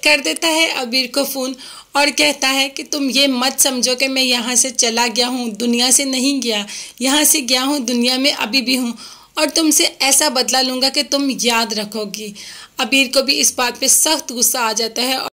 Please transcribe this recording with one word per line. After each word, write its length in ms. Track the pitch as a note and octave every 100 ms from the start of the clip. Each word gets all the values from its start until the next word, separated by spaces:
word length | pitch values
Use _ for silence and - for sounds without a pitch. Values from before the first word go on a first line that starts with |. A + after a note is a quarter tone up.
कर 160 | D4+ D4
देता 280 | C#4+ D#4 E4
है 200 | D#4+ D#4+
अबीर 380 | - B3+ B3+ B3
को 180 | C#4
फ़ोन 320 | C4+ C4+ B3+ C4 - - - C#4
और 140 | C#4+
कहता 380 | D4 D4+ C#4+ C4
है 200 | C4+ C4+
कि 140 | C4+
"तुम 280 | D4+ D4+ C#4
ये 160 | B3 C#4
मत 340 | B3+ C4 C4
समझो 340 | C#4+ B3+ B3
कि 140 | B3 C4+
मैं 140 | C4
यहाँ 320 | C4 B3 A#3+
से 160 | B3 C4
चला 360 | - A#3+ A3+ A#3+
गया 200 | A#3 A#3+
हूँ, 220 | B3+ A#3+
दुनिया 400 | G#3 A#3+ A#3+ B3
से 140 | C4
नहीं 360 | C#4+ C4 C4 C#4
गया, 260 | A#3 G#3+ G3+ - - -
यहाँ 220 | B3+ D4
से 160 | D4 D#4
गया 220 | A#3+ B3+
हूँ, 180 | C4+ D4
दुनिया 380 | A#3+ B3 A#3+ B3+
में 140 | C#4
अभी 280 | - G#3+ C4
भी 160 | A#3 B3+
हूँ 220 | A#3+ A3+ - - - -
और 100 | D4+
तुमसे 340 | - D#4+ D4 - -
ऐसा 260 | C4+ C4+ D4+
बदला 320 | B3+ B3 C4
लूँगा 280 | C4 B3+ C4
कि 140 | C4+
तुम 280 | C#4 C#4 C#4
याद 440 | G#3 A3+ A3+ A3+
रखोगी।" 600 | G#3+ G#3 G#3+ G#3 G#3 G#3+ G#3 - - - -
अबीर 280 | B3+ C4+ B3+
को 140 | C4+
भी 100 | C4
इस 220 | C#4+ C4 -
बात 200 | B3 A#3+
पे 100 | C4+
सख्त 440 | - G#3 A3 -
गुस्सा 280 | B3 A3 B3+
आ 120 | A3+
जाता 300 | A3 A3+ A3+
है 160 | B3 C4 -